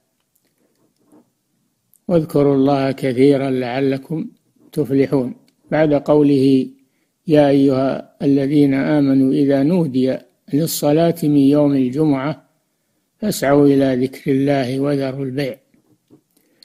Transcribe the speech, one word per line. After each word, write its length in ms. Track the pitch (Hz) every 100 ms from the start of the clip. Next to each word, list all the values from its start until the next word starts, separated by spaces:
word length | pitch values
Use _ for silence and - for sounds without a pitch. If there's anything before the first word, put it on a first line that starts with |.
| _ _ _ _ _ _ _ _ _ _ _ _ _ _ _ _ _ _ _ _ -
واذكروا 460 | 170 156 147 143
الله 380 | 139 135 139 135
كثيرا 580 | 131 139 120 139 139 135
لعلكم 760 | 131 123 127 139 135 - 165 - - _ _ _
تفلحون". 640 | - 120 135 131 143 123 - _ _ _
بعد 240 | 151 156
قوله: 720 | 143 143 151 143 139 135 135 127 - _ _ _ _ -
"يا 220 | 151 143
أيها 680 | 139 139 131 135 - - _
الذين 520 | 139 139 135 151 143
آمنوا 580 | 135 156 151 139 135 131
إذا 300 | 151 139 139
نودي 540 | 143 185 160 127 131 - - _ -
للصلاة 600 | 139 160 - 147 156 170 165
من 140 | 151 147
يوم 360 | 139 147 147
الجمعة 760 | 139 127 135 156 135 143 - _ _ _ _ _ _ _ _
فاسعوا 480 | 214 - 135 143 143
إلى 400 | 139 135 127 131
ذكر 240 | - -
الله 500 | 135 139 139 120 135
وذروا 440 | 143 143 135 135
البيع، 320 | 135 131 135 107 _ _ _ _ _ _ _ _ _ _